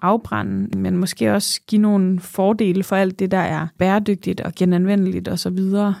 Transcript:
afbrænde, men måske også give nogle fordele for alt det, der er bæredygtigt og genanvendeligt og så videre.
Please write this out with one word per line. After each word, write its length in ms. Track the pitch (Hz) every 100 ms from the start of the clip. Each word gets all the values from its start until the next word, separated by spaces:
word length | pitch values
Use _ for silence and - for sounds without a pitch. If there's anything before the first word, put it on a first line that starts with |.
afbrænde, 760 | 180 226 - 214 202 196 208 190
men 180 | 185 180
måske 360 | 190 - 220
også 260 | 202 - - -
give 140 | 214
nogle 400 | 214 202 185 185
fordele 600 | - - 190 214 202 190
for 140 | 190 196
alt 220 | 190 190
det, 120 | 190
der 80 | 190
er 280 | - 156 165 -
bæredygtigt 600 | 190 208 208 196 180 190
og 120 | -
genanvendeligt 760 | - 180 175 190 202 185 175 180
og 100 | 185
så 120 | 185
videre. 440 | 185 190 202 202 196